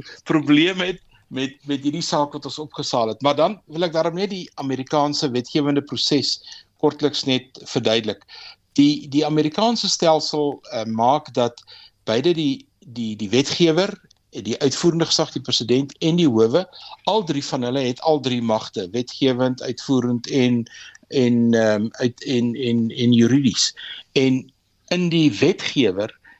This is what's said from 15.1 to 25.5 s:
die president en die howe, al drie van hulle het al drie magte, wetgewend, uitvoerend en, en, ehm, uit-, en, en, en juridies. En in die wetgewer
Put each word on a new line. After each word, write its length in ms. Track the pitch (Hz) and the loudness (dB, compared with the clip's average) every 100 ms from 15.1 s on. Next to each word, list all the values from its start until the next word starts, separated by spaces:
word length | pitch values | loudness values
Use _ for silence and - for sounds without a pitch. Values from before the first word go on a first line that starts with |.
| - 151 | 0 -2
die 100 | 135 | -6
president 560 | 127 - 113 127 139 - | -4 -4 2 0 0 -4
en 180 | 165 170 | 0 2
die 120 | 160 | 4
howe, 380 | 110 113 151 185 - - - | 4 4 2 -2 -12 -20 -8
al 200 | - 214 | -2 -2
drie 200 | 165 139 | -2 -6
van 180 | 139 139 | -4 -4
hulle 180 | 123 135 | -2 -2
het 200 | 127 127 | -2 -2
al 200 | 160 156 | 0 0
drie 220 | 127 123 | 0 -2
magte, 460 | 117 110 - 110 90 | 0 -2 -2 -8 -6
wetgewend, 720 | 117 120 - 135 123 127 127 | -6 -6 0 0 2 0 -2
uitvoerend 640 | 127 123 - 131 123 120 127 | -8 -8 0 0 0 -4 -2
en, 360 | 143 123 120 113 - - - _ | 0 2 2 -2 -14 -20 -20 _
en, 460 | 143 120 120 117 | 0 2 4 4
ehm, 320 | 113 110 107 110 | 4 4 2 -2
uit-, 340 | - 127 - | -4 -4 -4
en, 300 | 147 123 120 | -4 -2 -2
en, 360 | 117 123 117 113 | -2 -2 0 -2
en 220 | 120 120 | 0 4
juridies. 640 | 117 113 139 131 85 - - - - - | 6 6 4 2 0 -4 -4 -18 -18 -4
En 380 | 143 131 131 - _ _ _ _ | 2 2 2 -4 _ _ _ _
in 200 | 180 175 | -2 2
die 240 | 165 151 | 4 2
wetgewer 840 | 107 151 | 4 2